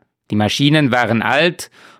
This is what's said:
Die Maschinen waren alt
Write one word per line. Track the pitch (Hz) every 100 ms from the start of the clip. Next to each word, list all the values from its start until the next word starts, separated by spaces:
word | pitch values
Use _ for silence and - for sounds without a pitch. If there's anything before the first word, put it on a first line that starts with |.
| _ _ -
Die | 107
Maschinen | 107 - 143 151 135
waren | 123 110 113
alt | 107 135 175 175 - _ -